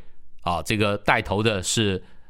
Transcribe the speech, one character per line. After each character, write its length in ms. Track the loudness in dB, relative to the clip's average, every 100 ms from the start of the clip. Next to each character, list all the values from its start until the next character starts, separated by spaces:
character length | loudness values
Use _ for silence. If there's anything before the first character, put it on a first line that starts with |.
| -10 -10 -10 -4
啊， 200 | -2 -2
这 140 | 0 2
个 200 | 2 2
带 220 | 2 2
头 220 | 2 2
的 200 | 2 0
是 420 | 0 2 2 0 -6 -16